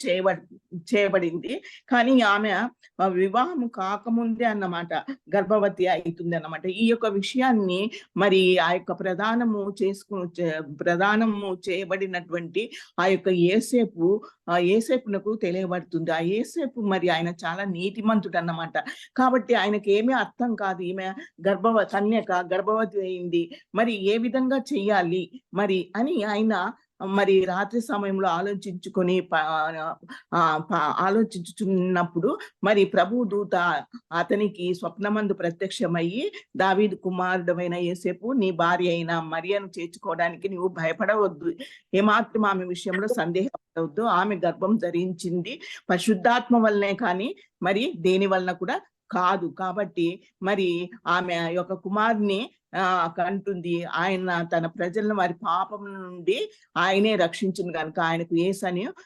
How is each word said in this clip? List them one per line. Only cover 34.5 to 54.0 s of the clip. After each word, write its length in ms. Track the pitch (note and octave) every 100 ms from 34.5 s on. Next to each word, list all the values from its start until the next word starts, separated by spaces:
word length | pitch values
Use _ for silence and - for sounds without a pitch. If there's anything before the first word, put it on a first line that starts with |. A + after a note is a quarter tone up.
| G3+ F3+
స్వప్నమందు 600 | F3+ E3+ E3+ G#3 G#3+ G3+
ప్రత్యక్షమయ్యి, 960 | F#3 E3+ E3 F#3+ - B3+ E3+ E3+ A3 G4+ - - -
"దావీదు 400 | F#3+ F#3+ G#3 F#3
కుమారుడవైన 800 | F#3 F#3 F3+ F#3 F3 E3+ F3
యేసేపు, 580 | F3 F3 F3 F3+ F3 A3+
నీ 180 | C4+ F#3+
భార్య 380 | E3+ E3+ F3+ F3+
అయిన 300 | E3+ E3 E3+
మరియను 480 | D#3+ E3 F3+ G3+ F#3+
చేర్చుకోవడానికి 800 | F3 E3+ E3+ F#3+ E3 E3+ D#3+ F#3+
నీవు 200 | F#3 F#3
భయపడవద్దు, 840 | E3+ E3 E3 G3 A3 G3 D3 E3+ E3+ C4+ - _
ఏమాత్రం 500 | F#3 G#3+ G#3+ A3+ A3
ఆమె 200 | G#3 F#3+
విషయంలో 440 | F3+ F3 G3 F#3 G#3+
సందేహపడవద్దు, 920 | - E3 F3 A#3+ - _ E3 D#3+ D#3
ఆమె 340 | A3+ F3+ G#3 F#3+
గర్భం 400 | D#3+ - F#3+ A3
ధరించింది 840 | F3 E3+ F#3 E3+ F3 F3 F3+ C4+ - - -
పరిశుద్ధాత్మ 640 | F3+ A3+ F#3+ A#3+ B3 A#3+ A#3+
వల్లనే 380 | A3 G3+ G3+
కానీ 420 | F#3+ - F#3 B3 G4 _ _
మరి 300 | F3+ G3+ D4 A3
దేని 300 | F#3 F#3+ G3
వలన 260 | F#3+ F#3
కూడా 280 | F3 F#3 F4+ - _ -
కాదు." 360 | F3+ F3+ F#3+ E3
కాబట్టి 760 | - F#3 F#3 F#3+ - E3 F#3 _ _
మరి 480 | F#3+ G3+ F3+ F3 F3+ - D#3+
ఆమె 280 | F3 F3+
యొక్క 380 | E3+ E3+ F3+ F3+
కుమారుని, 800 | F#3+ F#3 G#3 A3+ G#3+ G3+ G3 C4 _ _ F3
ఆ, 380 | F#3 F3+ E3+ F3
కంటుంది. 640 | F3 G3 G3+ F3+ E3+ E3+
ఆయన 640 | E3+ D#3+